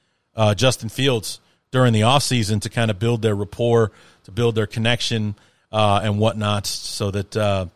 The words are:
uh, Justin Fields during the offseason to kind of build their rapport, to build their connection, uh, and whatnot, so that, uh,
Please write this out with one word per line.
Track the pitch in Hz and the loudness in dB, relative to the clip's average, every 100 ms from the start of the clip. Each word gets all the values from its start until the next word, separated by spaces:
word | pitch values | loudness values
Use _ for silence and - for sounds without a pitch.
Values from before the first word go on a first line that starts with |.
| _ _ _ | _ _ _
uh, | 113 107 101 | 0 0 4
Justin | 127 - 110 | 2 0 -6
Fields | - 135 113 - - _ _ _ | -2 -2 -2 -4 -14 _ _ _
during | 127 127 | 2 4
the | 110 | 4
offseason | 110 143 - 123 101 104 | 4 4 2 0 0 -2
to | - | -2
kind | 123 110 | -2 -2
of | 92 | -2
build | 117 117 | -2 0
their | 110 101 | 0 -2
rapport, | 101 - 117 117 107 - - _ | -4 -2 2 4 2 -2 -20 _
to | - | -10
build | 95 120 110 | -2 0 0
their | 104 | -4
connection, | 117 117 120 - 113 104 101 _ _ _ | -2 -2 -2 -2 -4 -4 -8 _ _ _
uh, | 107 104 98 | 0 2 2
and | 107 104 | 0 0
whatnot, | 110 104 104 104 - | 0 0 -2 -4 -6
so | - - - 101 | -10 -10 -6 -4
that, | 101 98 110 | -4 -6 -2
uh, | 104 98 90 | -2 -2 -4